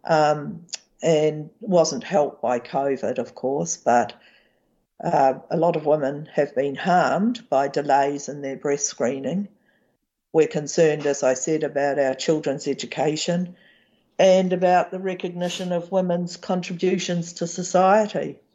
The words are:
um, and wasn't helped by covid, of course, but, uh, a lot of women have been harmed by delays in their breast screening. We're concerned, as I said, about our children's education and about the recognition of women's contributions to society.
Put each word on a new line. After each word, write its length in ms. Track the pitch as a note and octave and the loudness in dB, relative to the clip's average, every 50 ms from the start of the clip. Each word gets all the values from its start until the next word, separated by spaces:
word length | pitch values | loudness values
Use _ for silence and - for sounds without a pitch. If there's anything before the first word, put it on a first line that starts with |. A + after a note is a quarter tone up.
um, 640 | - - E3 D#3 D3+ D3 D3+ D3+ C#3+ - F#3 E3 - _ - - _ _ _ _ | 0 2 2 4 4 4 2 0 -4 -10 -12 -14 -14 _ -16 -16 _ _ _ _
and 480 | - E3+ E3 D3+ D#3 D3+ D3+ D3+ D3+ D#3 _ _ | 0 2 2 4 2 0 0 -2 -10 -12 _ _
wasn't 420 | - G#3 F3+ E3+ D#3+ D#3 C#3 B2 | -4 2 4 4 4 2 0 -6
helped 400 | - - F3 E3+ D3 C3+ - - | -6 -2 0 0 0 0 -2 -4
by 160 | - A#2 B2 A#2+ | -2 -2 -2 -2
covid, 600 | - - - C#3 C#3 C#3 C3+ B2 - G#2+ B2 B2 | -4 -4 -4 -2 0 0 -2 -2 -4 -4 -4 -4
of 160 | A#2 A2+ - | -6 -8 -10
course, 420 | - - B2+ C#3 D3+ E3+ E3+ - | -6 -4 -4 -2 -2 -4 -4 -6
but, 360 | - _ A#2+ A#2+ B2 A2 G#2 - _ _ - _ _ _ _ _ _ _ _ _ _ _ _ _ _ - | -4 _ 2 4 4 2 0 -6 _ _ -20 _ _ _ _ _ _ _ _ _ _ _ _ _ _ -4
uh, 300 | E3 E3+ D3+ C#3 C3+ C3 - - _ | 0 2 4 4 4 2 -2 -6 _
a 60 | - | -2
lot 200 | E3+ E3 F3 E3+ | 0 0 0 0
of 100 | D#3+ D3+ | 0 0
women 400 | D3 D3+ D#3 C#3 C3 D3 D3 D#3 - | 2 2 2 0 -4 -4 -6 -12 -4
have 220 | - - C#3+ C#3 - | -2 -2 -2 0 0
been 200 | B2+ C#3 C#3+ C#3 | -2 -2 -2 -4
harmed 760 | B2+ - F3+ F3 F3+ D3+ C3 C#3 E3+ G3+ A#3 A#3+ - - _ | -4 0 2 4 4 4 2 2 0 0 -2 -2 -4 -6 _
by 200 | C#3 C3+ C#3 C#3 | 0 0 0 0
delays 600 | - D3+ C#3+ C#3+ C3+ C#3 C#3 C#3+ C#3+ C#3 - - | -2 -4 0 2 2 2 2 0 -2 -6 -8 -10
in 120 | D3 D3 | -12 -10
their 160 | C#3 C3+ C3+ | -8 -10 -10
breast 300 | C3 - D3+ C#3+ C#3+ - | -6 -2 -2 -2 -2 -2
screening. 600 | E3 - - C3 A#2 C#3 C3+ C3+ B2+ E3 G3 G#3 - _ _ _ _ _ _ _ _ _ _ _ _ _ _ _ _ | -6 -4 -2 -2 -2 -2 -4 -6 -4 -4 -4 -6 -6 _ _ _ _ _ _ _ _ _ _ _ _ _ _ _ _
We're 140 | - D#3+ D3+ | 2 2 2
concerned, 600 | D3 - D#3 D3 C#3 - - E3 D#3 D3+ D3+ C#3+ | 2 0 -6 -6 -2 2 2 2 2 2 0 -2
as 160 | C#3+ C#3+ - | -2 -2 2
I 120 | C#3+ B2+ C3 | 2 0 0
said, 300 | B2+ - E3 D#3+ D#3 D#3 | 0 -2 -2 -2 -2 -2
about 340 | C#3 D3 C#3+ C#3 C#3+ C3+ C#3+ | -2 -2 -2 0 0 2 2
our 160 | C#3 C3 C3+ | 0 0 0
children's 540 | - - - D#3+ D#3 - D3 C3+ - - C#3+ | -2 0 0 0 0 0 -4 -4 -4 -4 -6
education 880 | C3+ - - A#2 - - C3+ D#3 D3+ D3+ - - F3 F3 F3+ F3 - _ _ _ _ _ _ _ _ _ _ _ _ - | -4 -4 -6 -8 -4 -2 -2 -2 -2 -2 -2 -2 -2 -2 -4 -6 -10 _ _ _ _ _ _ _ _ _ _ _ _ 4
and 340 | G3 F#3+ F#3 F#3+ F#3+ F3+ | 6 6 6 6 4 2
about 380 | F#3 F3 F#3 F3+ F3+ F3+ - - | 0 2 4 4 4 4 4 2
the 80 | F#3 F#3 | -4 -6
recognition 760 | F#3+ F#3+ F3+ F3+ - F3 F3 F3 F3 F3+ F3+ - F#3 F3+ | -6 -6 -6 -4 -6 -8 -6 -6 -6 -6 -6 -6 -4 -4
of 180 | F3+ E3+ E3+ F3 | -4 -4 -4 0
women's 440 | G3 F#3+ F#3 F3+ F3 F3 F3 F3 - | 0 0 2 2 0 -2 -2 -6 -8
contributions 960 | - - - F#3 F3+ F3 - F#3 E3+ - F#3 G3+ F3+ - - F3 F3 E3 - - | -12 -6 -4 -4 -4 -4 -6 -4 -2 0 0 0 0 -2 -2 -2 -4 -4 -6 -6
to 120 | - F3 | -8 -8
society. 920 | E3+ - - F3 - - F3+ F#3 F#3+ G3+ A3 G#3+ G#3 - D#3 D3 C#3+ C#3+ - _ _ | -6 -6 -8 -8 0 2 4 6 6 6 4 4 0 -2 -4 -6 -6 -10 -14 _ _